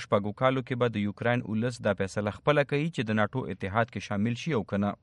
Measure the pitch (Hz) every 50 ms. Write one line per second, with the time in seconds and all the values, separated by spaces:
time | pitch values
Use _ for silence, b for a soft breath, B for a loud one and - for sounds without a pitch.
0 | - - 117 104 98 104 101 - 131 131 131 131 120 - 131 120 123 120 113 107
1 | 101 104 101 - 113 117 120 123 123 - 110 110 117 127 120 - 113 110 98 -
2 | 98 95 - 107 104 104 98 - - 156 147 151 135 - 143 143 151 170 - -
3 | 113 110 107 110 107 101 - 131 - 76 92 - - 95 92 117 113 - - 104
4 | - - 104 101 104 117 120 123 - 165 151 113 92 - 104 101 101 101 - -